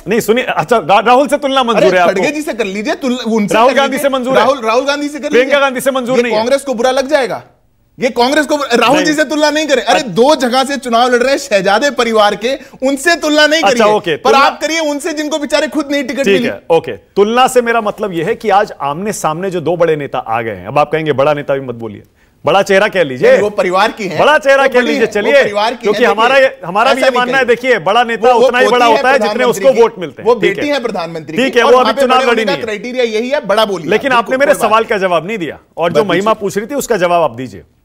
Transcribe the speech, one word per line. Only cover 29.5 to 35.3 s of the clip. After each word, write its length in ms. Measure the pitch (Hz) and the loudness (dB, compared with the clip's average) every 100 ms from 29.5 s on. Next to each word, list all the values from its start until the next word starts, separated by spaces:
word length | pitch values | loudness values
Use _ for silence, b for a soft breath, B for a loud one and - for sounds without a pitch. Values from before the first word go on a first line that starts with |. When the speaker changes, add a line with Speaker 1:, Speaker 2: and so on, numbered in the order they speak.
| 190 | 2
Speaker 1:
उसको 120 | 262 226 | 2 4
Speaker 2:
की। 60 | |
Speaker 1:
वोट 180 | 226 226 | 2 0
मिलते 220 | 151 - | -12 -4
हैं। 80 | 208 | -2
Speaker 2:
वो 60 | 233 | 0
Speaker 1:
ठीक 200 | 175 - | 0 -2
Speaker 2:
बेटी 120 | 294 | -4
Speaker 1:
है। 60 | |
Speaker 2:
है 100 | 269 | -4
प्रधानमंत्री 540 | 226 190 165 165 151 170 | -4 -6 -8 -10 -6 -2
Speaker 1:
ठीक 160 | 262 | 0
Speaker 2:
की। 60 | 233 | 2
Speaker 1:
है, 60 | 269 | 4
Speaker 2:
और 60 | |
Speaker 1:
वो 60 | 254 | 4
Speaker 2:
वहाँ 160 | 226 | 4
Speaker 1:
अभी 20 | 254 | 0
Speaker 2:
पे 60 | |
Speaker 1:
चुनाव 160 | 254 254 | 2 2
Speaker 2:
बड़े 80 | 240 | 2
Speaker 1:
लड़ी 160 | 226 | 0
Speaker 2:
होने 40 | 220 | 0
का 60 | |
Speaker 1:
नहीं 60 | - | -4
है। 60 | |
Speaker 2:
क्राइटेरिया 400 | 220 208 240 254 | -6 -8 -6 -4
यही 260 | 240 214 247 | -2 -2 -2
है, 160 | 294 202 | -4 0
बड़ा 200 | 214 214 | 0 0
बोलिए। 240 | 175 156 | -2 -2
Speaker 1:
लेकिन 220 | 220 269 | -2 2
आपने 200 | 240 226 | 0 0
Speaker 2:
बिल्कुल, 160 | 262 294 | 0 2
Speaker 1:
मेरे 60 | |
Speaker 2:
कोई 80 | - | 2
बात 80 | 220 | 2
Speaker 1:
सवाल 140 | 220 | 0
Speaker 2:
नहीं। 60 | 226 | 0
Speaker 1:
का 80 | 208 | -2
जवाब 300 | 185 165 | 0 -2
नहीं 100 | 175 | -2